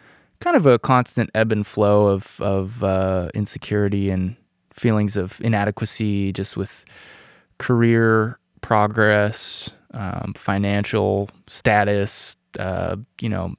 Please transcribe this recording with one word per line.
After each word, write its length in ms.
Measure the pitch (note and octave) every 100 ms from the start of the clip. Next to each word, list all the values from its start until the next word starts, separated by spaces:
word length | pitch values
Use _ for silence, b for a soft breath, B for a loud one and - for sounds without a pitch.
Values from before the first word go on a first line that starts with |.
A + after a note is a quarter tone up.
| b b b _
kind 180 | F4 E4
of 80 | C#3+
a 140 | A#2+
constant 500 | - B2+ A#2+ B2 G#2+ A2
ebb 160 | A2
and 160 | G#2+ G#2
flow 400 | G#2+ G#2 G#2 G2+
of, 340 | G2 - -
of, 420 | G2+ G2 F#2+ A#2
uh, 460 | G2 F#2+ F#2+ F#2 F2 G#2
insecurity 760 | G2+ - - G#2 G2+ G2+ G2
and 260 | F#2 F#2 A#2 _ _ _
feelings 420 | - A#2+ G#2+ G#2 G#2
of 240 | F#2 -
inadequacy, 920 | A#2 G#2 G#2 - A2 - G#2+ G2+ G2
just 260 | F#2+ F#2+ -
with 260 | G2 - _ B B B B B B -
career 840 | - A#2 A#2 A2+ A2+ A2 A2 - _ _
progress, 1080 | - G#2+ G#2 A2 G#2+ G#2 G#2 - - - - - _
um, 400 | A#2+ F#2 - F#2+ -
financial 920 | - G2 G2+ G2+ G#2 G#2+ G2 G2 G2+ _ -
status, 920 | - A#2 G#2 G2+ G2+ G2 - - - _ -
uh, 380 | F#2 F2+ F2 F#2+ B2 -
you 100 | A2+
know, 240 | F#2 F2+